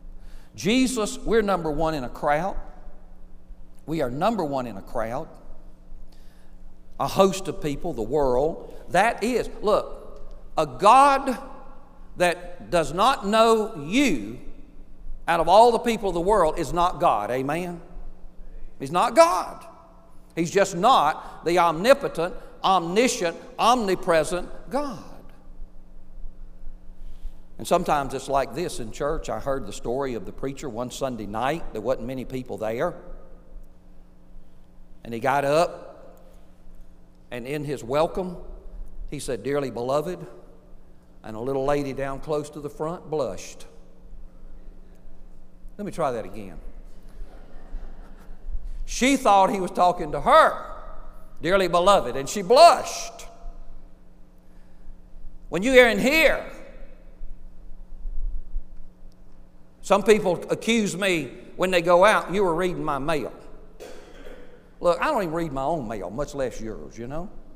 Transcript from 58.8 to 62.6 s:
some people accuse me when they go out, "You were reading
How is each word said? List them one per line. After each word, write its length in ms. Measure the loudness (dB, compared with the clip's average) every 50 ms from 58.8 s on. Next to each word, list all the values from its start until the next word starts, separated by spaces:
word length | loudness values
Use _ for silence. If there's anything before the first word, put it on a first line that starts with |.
| -8 -8 -10 -12 -16 -16 -14 -16 -16 -16 -16 -16 -16 -18 -20 -20 -20 -20 -16 -4
some 200 | 2 4 4 4
people 400 | 8 6 6 6 6 2 0 0 0 -4
accuse 460 | -4 -2 2 2 2 4 2 2 0
me 420 | 0 2 2 2 2 0 -4 -10 -14 -16 -10 -4
when 140 | -2 0 2
they 100 | 4 4
go 240 | 6 6 8 8 8
out, 280 | 8 8 6 2 0 0
"You 120 | 2 2
were 100 | 2 2
reading 300 | 2